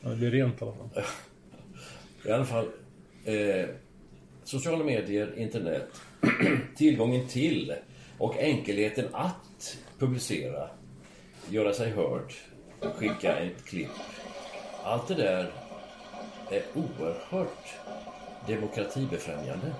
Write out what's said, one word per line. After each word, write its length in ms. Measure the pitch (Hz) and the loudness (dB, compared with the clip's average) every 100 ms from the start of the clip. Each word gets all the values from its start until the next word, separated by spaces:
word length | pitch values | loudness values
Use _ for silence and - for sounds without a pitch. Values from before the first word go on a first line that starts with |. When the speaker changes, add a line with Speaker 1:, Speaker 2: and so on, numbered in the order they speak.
Speaker 1:
Ja, 80 | 123 | -2
det 80 | 117 | 2
blir 140 | 120 | 4
rent 320 | 127 127 123 | 6 4 2
i 20 | |
alla 80 | 113 | -4
fall. 160 | - 107 - 101 - - - - - - - - - - - - | -6 -6 -4 -4 -6 -12 -20 -20 -20 -18 -16 -16 -16 -18 -10 2
Speaker 2:
I 40 | |
alla 140 | 113 | 2
fall, 220 | 131 117 110 - - - - - | 4 2 0 -4 -18 -20 -20 -10
eh, 420 | - 107 104 95 87 - - - - - - - | 0 2 4 4 2 -4 -14 -20 -20 -20 -20 -18
sociala 400 | - 135 165 165 | -6 -4 0 2
medier, 500 | 151 117 92 101 104 - | 4 2 2 0 0 -2
internet, 500 | 113 113 85 73 - - - - - | -4 -2 0 0 -2 -12 -18 2 4
<clears throat> 440 | - - 131 - - | 6 6 4 0 6
tillgången 500 | 156 127 113 127 127 | 8 8 4 4 2
till 480 | 123 156 139 71 71 - - - - | 2 4 2 0 -6 -8 -20 -18 0
och 180 | - - | 0 4
enkelheten 680 | 151 120 101 101 107 117 117 | 4 4 2 2 4 2 -2
att 680 | - 170 180 - - - - - - | 0 -2 -2 -12 -12 -12 -12 -14 0
publicera, 680 | 131 127 - 87 65 71 71 - - - - - - - - | 2 2 0 -2 -2 -4 -6 -10 -18 -18 -20 -20 -20 -18 -2
göra 220 | 104 104 | 2 4
sig 160 | 101 113 | 4 2
hörd, 420 | 101 76 64 67 - - - - - | 2 2 0 -4 -12 -16 -20 -20 -6
skicka 560 | - - 104 92 92 76 | -6 0 0 2 2 2
ett 280 | 87 - | 0 -6
klipp. 240 | - 90 71 - - - - - - - - - | -8 -6 -6 -6 -10 -12 -12 -12 -12 -12 -10 -8
Allt 240 | - 113 - | -2 -2 0
det 60 | |
där 360 | 175 104 92 87 - - - - - - 107 107 - 107 | 2 4 4 0 -4 -12 -12 -14 -16 -14 -12 -12 -12 -2
är 120 | 98 - | -2 0
oerhört 1000 | - - - 82 85 - 185 180 - - - - 107 - - - - - | -4 -4 -2 -4 -4 -2 -2 -2 -4 -14 -14 -10 -10 -12 -14 -14 -12 -4
demokratibefrämjande. 1300 | 107 104 - 98 131 131 85 - 76 67 78 139 135 | -2 0 -2 -2 0 -2 -2 -4 -6 -4 -4 -4 -6